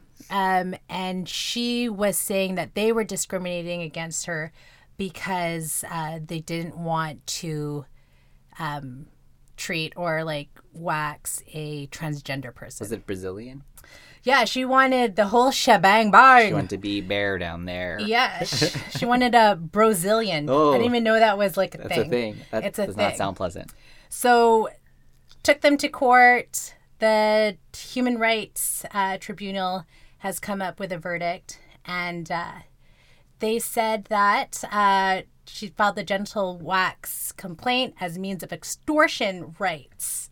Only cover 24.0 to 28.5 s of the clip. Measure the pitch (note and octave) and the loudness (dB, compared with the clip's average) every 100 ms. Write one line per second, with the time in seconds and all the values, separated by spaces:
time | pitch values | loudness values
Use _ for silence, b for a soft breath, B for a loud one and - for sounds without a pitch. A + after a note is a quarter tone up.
24 | b - B3 A#3+ A#3 A3+ G#3+ - _ _ | b -2 4 6 6 4 2 -8 _ _
25 | _ _ _ - - D4 D4 C#4+ C#4+ - | _ _ _ -2 0 4 4 2 0 0
26 | B3+ B3 B3 B3 - - - - _ - | 6 8 8 6 0 -10 -10 -16 _ -2
27 | A3 G#3+ G#3+ G#3+ G#3+ G3 _ - - B3+ | 2 4 4 4 2 -2 _ -18 -10 -4
28 | B3 A#3 A3+ A3+ G3+ | -2 0 0 -2 -4